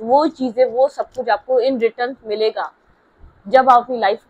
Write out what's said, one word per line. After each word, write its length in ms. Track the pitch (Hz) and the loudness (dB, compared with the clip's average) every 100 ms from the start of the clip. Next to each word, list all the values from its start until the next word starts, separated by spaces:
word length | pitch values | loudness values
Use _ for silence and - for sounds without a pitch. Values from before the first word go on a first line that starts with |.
वो 260 | 226 277 320 | 0 0 0
चीज़ें, 380 | - 254 220 | -2 -6 0
वो 220 | 247 233 285 | 0 2 0
सब 180 | - | 0
कुछ 240 | - 254 233 | -8 -6 -2
आपको 320 | 208 - 254 | -4 0 0
in 180 | 269 254 | 0 0
return 360 | 226 240 247 254 | -2 -2 -8 -8
मिलेगा 480 | 220 208 220 208 156 - _ _ _ _ - _ 196 | -8 -2 -2 -4 -10 -14 _ _ _ _ -20 _ 2
जब 220 | 262 254 | 2 4
आप 140 | 240 | 2
अपनी 160 | 247 240 | 2 -2
life 260 | 190 220 | -2 -2